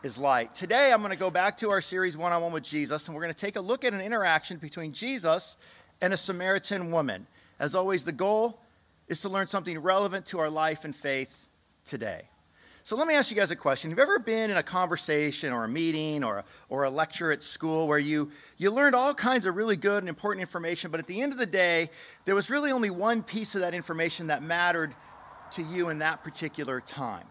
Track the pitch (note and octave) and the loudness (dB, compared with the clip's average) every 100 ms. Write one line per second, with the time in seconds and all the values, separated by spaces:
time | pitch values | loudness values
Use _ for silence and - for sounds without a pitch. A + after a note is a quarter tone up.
0 | C#3+ A2+ C#3 B2+ A#2 - F#3 A#3 C#4 A3+ | -8 -2 2 2 0 -8 0 4 6 6
1 | G#3 F#3+ F#3 F3 F#3+ G#3 A3 G3 - F#3 | 2 -2 0 2 0 0 0 0 0 0
2 | F#3 D3+ F3 E3+ E3+ D#3+ - D3+ C#3 D3+ | -2 0 0 0 0 -4 -4 -4 -2 -2
3 | - D3+ E3+ D#3 G3+ G#3 F#3 C4 B3+ G3+ | -4 -6 -6 -4 -6 -4 -2 0 0 -2
4 | G3 A#3 F#3 D#3 - E3+ D3+ - D#3+ C#3+ | -2 0 4 4 2 -10 -10 -8 -8 -6
5 | B3+ C4 E3+ E3+ - - - - - _ | -4 0 2 2 0 -10 -20 -20 -20 _
6 | F#3 F#3 - F3+ F#3 G3 - G3+ E3+ E3 | 0 2 0 0 2 2 2 -2 0 2
7 | C#3 F#2+ - _ - _ C#3+ F#3 F#3+ F#3+ | 2 -4 -10 _ -20 _ -2 0 2 0
8 | C#3+ D3 F#3+ G#3+ A#3 A3+ _ _ _ _ | -2 -2 2 4 2 -2 _ _ _ _
9 | _ E3 G3 F#3+ F#3+ G3+ E3+ D#3+ D#3+ F#3+ | _ -4 -2 -2 0 -2 -2 -6 -2 -2
10 | G3+ F#3+ - F#3 D#3 D#3 D#3+ D#3 D#3 C#3 | -2 -4 -6 -4 -2 0 -2 -4 -10 -8
11 | C#3+ C3+ C3 - - _ _ _ - C3 | -4 -4 -6 -14 -20 _ _ _ -12 -8
12 | A2 E2+ - _ _ _ - - - A3+ | -8 -8 -14 _ _ _ -20 -18 -8 -2
13 | D#4+ D4+ B3+ G#3 G3 E3 D3 C3+ D#3+ E3+ | 2 4 4 2 0 2 0 0 -2 2
14 | C#4+ G4 A3 A3 A3 F#3 - F3+ F3+ E3+ | 4 4 2 0 2 0 0 0 0 -2
15 | - D3+ D3+ C#3 D3 B2 A2 C#3+ E3 D#3 | 0 2 2 -2 -2 -2 -2 0 0 0
16 | D#3 D3+ B2 G2+ - - - C3 C#3 C#3 | -2 -2 -2 -4 -8 -20 -8 -2 0 0
17 | D#3 - E3+ C#3+ - - D#3+ D#3+ D#3+ D3 | -2 -2 -2 0 -2 -2 0 0 2 2
18 | D3 D3+ D3 - - _ F#3 A#3 C#4+ B3+ | 2 0 -2 -8 -20 _ 0 4 6 6
19 | C4+ C#4 A#3 B3+ F#3 F3+ A3+ G3 G3 G3+ | 4 2 2 4 2 0 0 2 2 2
20 | F#3 D#3 G#3 F#3+ F3+ F3+ E3 F3 F3+ D#3+ | -2 -4 -4 -4 -4 -6 -4 -4 -4 -6
21 | D#3 F#3 C#4+ B3+ A3+ F#3+ F3+ E3+ E3 - | -6 -4 -4 -2 0 4 4 4 0 -6
22 | - - - G3 G3+ C#4 D4 C4 G#3+ F3+ | -20 -10 0 0 2 0 2 2 0 2
23 | G#3 A#3 - G#3+ G#3+ G3+ F3+ F3 - D#3+ | 2 0 -2 -6 -4 -2 -2 -2 -6 -2
24 | E3 - D#3+ D3 D#3 E3+ F3 E3+ D#3 - | 0 -2 -2 -2 0 2 2 2 -2 -6
25 | - - - - - - D#3+ F3+ E3+ D#3 | -20 -20 -20 -20 -12 -8 -6 -2 -2 0
26 | D#3 D#3+ - - D#3 - C#3 B2+ - - | 0 -2 -8 -8 -8 -6 -4 -6 -6 -8
27 | B2 F#2+ - | -6 -8 -12